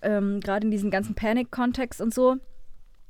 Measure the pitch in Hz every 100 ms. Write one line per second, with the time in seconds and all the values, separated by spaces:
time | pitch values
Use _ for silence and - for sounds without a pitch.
0 | 208 208 202 202 202 202 220 208 202 190
1 | 220 208 226 240 247 - 247 247 247 -
2 | 226 254 254 262 - - - - - -
3 | -